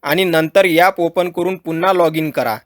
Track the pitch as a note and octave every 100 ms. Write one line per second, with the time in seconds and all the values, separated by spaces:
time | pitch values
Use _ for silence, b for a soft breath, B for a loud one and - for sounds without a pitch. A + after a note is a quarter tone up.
0 | C#3+ D#3 F#3 E3 D#3+ G3 F#3+ D#3+ F3+ F#3
1 | E3+ E3 F3+ F3 F#3 F#3 - D#3+ F#3 F#3+
2 | E3 D#3 D#3 C#3+ B2 G#2+